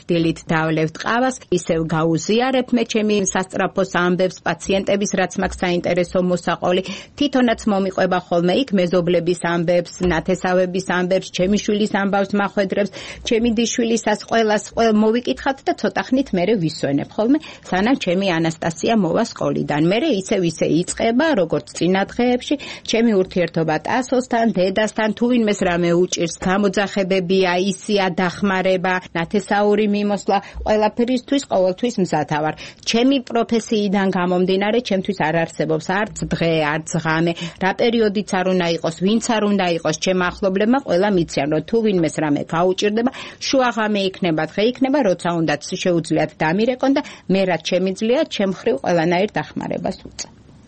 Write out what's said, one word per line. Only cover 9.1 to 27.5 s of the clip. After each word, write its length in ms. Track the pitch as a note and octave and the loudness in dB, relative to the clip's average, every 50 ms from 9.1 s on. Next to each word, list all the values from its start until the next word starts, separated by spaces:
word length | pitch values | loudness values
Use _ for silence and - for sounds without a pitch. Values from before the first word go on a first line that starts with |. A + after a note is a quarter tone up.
| F3+ E3+ E3+ E3+ F3+ - - E3+ E3+ | 2 2 2 0 -2 -2 -2 -2 0
ამბებს, 380 | F3 E3+ E3 F3 F3 E3+ - - - F3+ F3+ | 0 0 2 2 2 0 -2 -4 -4 -2 0
ნათესავების 760 | E3 D#3+ - - F#3 F3+ - F#3 F3+ F#3 F#3 F3+ F3+ F#3+ F#3 - F3+ F3+ | 0 0 0 0 -2 0 0 2 2 2 2 0 -2 -4 -2 -2 -2 0
ამბებს, 300 | F#3 F3+ F#3+ F#3 F#3 - | 0 0 0 -2 -2 -4
ჩემი 240 | - - F3+ F#3+ G#3 G3+ - | -4 -2 0 0 0 0 0
შვილის 280 | - G#3 G#3 G#3+ G3+ - G3 | 0 0 0 0 0 0 0
ამბავს 280 | G3 G3 G3 G3+ G3+ G3 G#3 G3+ | 0 0 0 0 0 0 0 0
მახვედრებს, 500 | G3+ F#3+ - G#3 G3+ F#3+ G#3+ G3 G#3 G3+ - - - - - - - - | 0 0 0 -2 -2 0 0 -2 -2 -2 -4 -10 -16 -16 -16 -12 -4 -2
ჩემი 200 | A#3+ A3+ A#3 A#3+ A3 | 0 2 2 2 2
დისშვილისას, 640 | A3+ A#3 G#3+ - - A#3 A3+ A#3 A3 - A3+ G#3+ G3+ - - | 2 0 0 0 -2 0 0 0 0 0 0 -2 -2 -2 -2
ყველას, 360 | - A3+ A3+ G#3+ G#3 G#3 - - - | 0 2 2 2 0 0 -2 -4 -2
ყველ-, 160 | - A#3 A3+ | 0 2 4
მოვიკითხავთ 680 | G#3+ G#3+ G#3+ A3 A3+ B3 A#3+ - C4 - - C#4+ C4+ - - | 4 4 4 4 2 0 0 -2 -4 -2 -4 -4 -4 -2 -4
და 80 | F#4 E4 - | -4 -2 -2
ცოტა 220 | - G3+ - - - - | -2 -2 -2 -2 -2 0
ხნით 160 | B3+ C4 C#4 - - | 0 0 0 0 0
მერე 180 | F3 F3 F#3+ A#3+ G3+ | 0 2 2 2 2
ვისვენებ 480 | E3 D3+ - - - C3+ C#3 C#3+ C#3+ - - | 0 -2 -2 -2 -2 -2 -2 -2 -4 -4 -4
ხოლმე, 220 | - G#3+ A#3+ C#4+ D4+ - - - - - - | -2 2 2 2 0 0 -6 -14 -18 -8 -4
სანამ 260 | F3+ F#3 G3+ A#3+ C#4 C4+ - | -2 0 2 2 2 0 0
ჩემი 220 | F#3 E3+ F#3+ G3 F#3+ E3 | 0 0 0 2 0 0
ანასტასია 580 | E3 E3 D#3+ D#3+ - - E3+ E3 - - - A#3 G#3+ | 2 0 0 -2 -2 -4 -4 -4 -2 0 0 2 2
მოვა 240 | F#3 D#3+ E3+ G3+ A#3 - | 2 2 2 0 0 -2
სკოლიდან. 500 | - - D3+ C#3+ C#3+ D3 D3 C#3+ D3 D3 D#3+ E3+ | -4 -4 -4 -2 -2 -2 -2 -2 0 2 2 2
მერე 200 | G3 A#3 D#4 E4 A#3 F#3+ | 2 2 2 0 0 -2
ისევ 200 | F#3 - A3+ G3 F3+ | -2 -2 -2 0 0
ისე 220 | E3+ D#3+ - - D3 D3 D#3+ | -2 -2 -2 0 2 2 0
იწყება, 460 | F3 - - - - A3+ A#3 B3 D#4+ E4 C#4+ G3+ | 0 -2 -4 -2 -2 0 2 2 2 2 2 2
როგორც 260 | F3 D#3+ A3 A3 - - | 2 0 0 -2 -4 -6
წინა 300 | - - E3+ F3 F#3+ F#3+ G3 | -6 -2 0 2 2 2 0
დღეებში, 500 | F#3+ - - A#3+ B3 B3 B3 - - D4 C#4 - - - - - | -2 -2 0 2 2 2 0 0 -2 -4 -4 -4 -8 -16 -12 -4
ჩემი 280 | - - A3+ A#3 A#3 G#3+ | -2 0 2 4 4 4
ურთიერთობა 600 | F#3+ F#3 - - F#3 E3+ E3 - E3+ D#3+ D#3+ D#3 D#3 - | 4 2 2 0 -2 -2 0 0 -2 0 0 0 -2 -2
ტასოსთან, 600 | - - B3+ B3 - C4 B3 B3 - B3 A3+ A3+ A3+ | -2 -2 -2 0 0 0 -2 0 0 0 2 2 2
დედასთან, 580 | F3+ F#3 F3+ G3 F#3+ G#3+ G#3+ G#3+ - - A3 A3 - | 2 2 0 2 2 0 0 0 0 -2 -2 -2 0
თუ 80 | - A#3 A#3+ | 0 0 2
ვინმეს 280 | B3+ A#3+ A3 G#3 G3+ - G3 | 2 2 2 2 0 0 0
რამე 260 | F3+ F3 E3+ F3 E3+ E3+ F3 | 0 2 2 2 2 4 2
უჭირს, 340 | F3+ F3 - - E3+ E3 - - | 2 0 0 -2 -2 -4 -4 -4
გამოძახებებია, 1080 | - F#3 F#3 G3+ G#3 G3 F#3 G#3+ G3 - - G#3 G3 F3+ F#3+ F#3+ F3+ E3+ F#3+ F#3+ F#3 F3 | -2 0 0 2 2 0 0 0 -2 0 -2 -2 0 0 0 0 0 2 2 2 4 2